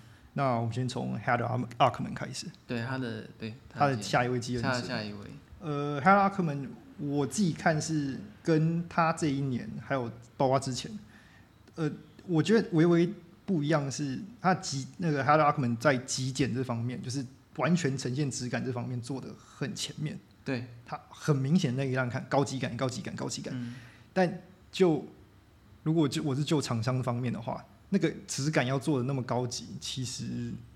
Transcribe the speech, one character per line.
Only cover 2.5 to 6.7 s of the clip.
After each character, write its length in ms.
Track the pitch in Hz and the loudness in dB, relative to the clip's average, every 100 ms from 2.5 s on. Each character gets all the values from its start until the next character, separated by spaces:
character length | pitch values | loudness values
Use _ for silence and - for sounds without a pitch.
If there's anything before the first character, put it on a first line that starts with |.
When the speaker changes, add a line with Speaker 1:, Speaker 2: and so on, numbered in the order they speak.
| - - | -14 -8
Speaker 2:
对， 160 | 120 | -6
他 140 | 117 131 | -4 -6
的， 280 | 123 107 - - | -6 -8 -12 -12
对， 160 | 113 123 - | -12 -12 -14
Speaker 1:
他 180 | 135 143 | 2 2
的 140 | 123 | 2
下 240 | 101 135 123 | 0 0 2
一 20 | |
位 100 | 123 | 0
继 160 | 120 123 | -2 -2
任 60 | |
者。 80 | 131 | 0
Speaker 2:
他 60 | 123 | -2
的 80 | |
下 180 | 120 120 | -2 -6
一 120 | 107 | -6
位。 60 | 104 107 - - - | -10 -14 -16 -18 -12
Speaker 1:
呃， 400 | 170 143 143 147 | -6 -4 -4 2
Haider 280 | 143 202 196 | 6 6 4
Ackermann， 380 | 196 170 143 127 | 2 -2 -2 -8